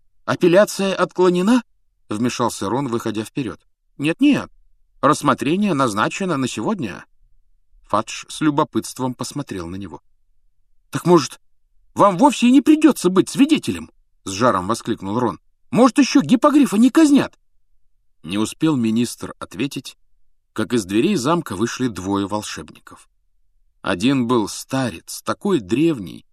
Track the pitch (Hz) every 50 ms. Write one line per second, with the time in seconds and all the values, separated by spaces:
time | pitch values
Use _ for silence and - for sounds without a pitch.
0 | _ _ _ _ _ - 123 - - 175 165 190 208 196 - - 196 196 185 -
1 | 180 180 - - 180 185 175 180 185 208 247 247 - _ _ _ _ _ _ _
2 | _ - 107 104 120 120 - - 120 110 - - 104 98 107 135 143 123 113 117
3 | - - 101 107 110 - - 151 135 104 82 - _ _ _ _ _ _ _ -
4 | 139 156 170 - 269 294 262 131 92 - _ _ _ _ _ _ _ _ _ _
5 | - 139 151 - - 143 123 - 113 135 165 196 214 202 170 135 139 120 101 101
6 | 113 151 - - 196 185 160 135 131 120 - 110 107 165 226 185 131 98 156 151
7 | - _ _ _ _ _ _ _ _ _ _ _ _ _ _ _ _ - - 104
8 | 110 - - - - - - - 156 156 147 147 151 - - 110 - - - -
9 | 127 127 123 - 127 - - 147 139 - 104 95 85 82 92 95 101 85 76 -
10 | _ _ _ _ _ _ _ _ _ _ _ _ _ _ _ _ _ _ - 135
11 | - 165 180 165 131 - - - _ _ _ _ _ _ _ _ _ _ - -
12 | 175 208 190 165 247 294 214 - 233 247 254 277 247 - 311 311 311 302 - -
13 | - 180 185 190 - - - 160 277 294 311 214 - - 95 82 - - _ _
14 | _ _ _ _ - 98 95 98 120 123 101 95 90 95 117 - - - 104 -
15 | 95 98 104 123 123 110 85 - _ _ _ _ _ _ - 190 247 262 - -
16 | 269 - - 285 170 139 226 233 - 294 262 302 277 185 - 208 233 262 - 320
17 | 330 285 285 247 120 - - _ _ _ _ _ _ _ _ _ _ _ _ _
18 | _ _ _ _ - 78 92 104 110 107 - - 156 160 156 127 113 110 110 117
19 | 120 113 - - - - - - - - - 90 127 143 - 139 - - - _
20 | _ _ _ _ _ _ _ _ _ _ - - 104 85 123 120 95 87 98 110
21 | 131 202 214 156 117 143 170 175 - - 104 90 113 117 - - 127 131 101 92
22 | 90 95 101 98 101 95 107 107 104 - - 95 78 - - - _ - - -
23 | _ _ _ _ _ _ _ _ _ _ _ _ _ _ _ _ - - 95 87
24 | 98 131 143 135 120 113 127 117 104 87 - - - - - 135 127 117 82 82
25 | - - - - - - 113 - - 202 190 139 101 87 113 131 160 170 156 120
26 | 95 82 57 - - _